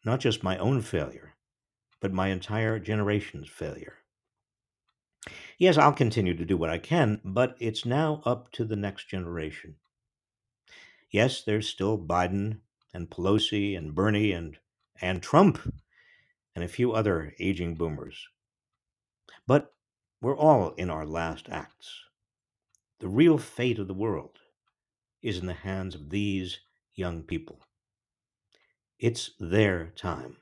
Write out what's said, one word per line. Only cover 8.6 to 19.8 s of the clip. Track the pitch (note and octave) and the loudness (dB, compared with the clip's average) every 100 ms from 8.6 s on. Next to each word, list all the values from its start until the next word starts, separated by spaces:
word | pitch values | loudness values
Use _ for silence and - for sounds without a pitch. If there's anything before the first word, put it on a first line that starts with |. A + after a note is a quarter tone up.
the | A2+ G#2+ | -4 -2
next | G2+ F#2+ - | -4 -8 -10
generation. | F#2+ E2+ E2+ D2+ - - D2 _ _ _ _ _ _ _ _ _ - - _ _ | -8 -6 -6 -8 -10 -18 -20 _ _ _ _ _ _ _ _ _ -20 -20 _ _
Yes, | G2+ B2 C3 | 4 4 2
there's | - G#2+ G#2 | -2 -2 -2
still | - F#2+ A2 | -2 0 0
Biden | D#2+ F2 F2+ G2 G#2 G#2+ _ _ _ | 0 0 2 0 -2 -6 _ _ _
and | F2+ E2+ | -12 -10
Pelosi | - F2+ G#2 - G#2 G2+ F#2 | -4 2 2 2 -2 -2 -4
and | D2+ | -6
Bernie | D2+ G2+ G#2 G#2+ | 0 2 4 2
and, | F2 E2 - _ _ _ - | 0 -6 -14 _ _ _ -8
and | F2+ F#2 | -4 -4
Trump | - D3+ G3 - - - _ _ _ _ _ _ _ - | 4 8 8 6 -6 -10 _ _ _ _ _ _ _ -8
and | |
a | F2 | -8
few | - B2 | 0 0
other | A2 G#2+ E2+ D2+ - | 2 2 0 -2 -4
aging | F#2 F2+ E2+ E2 | -2 0 -4 -2
boomers. | E2 D2+ - - - _ _ _ _ _ _ _ _ _ _ - - | -4 -4 -10 -16 -20 _ _ _ _ _ _ _ _ _ _ -14 4
But | C#3+ - _ | 4 4 _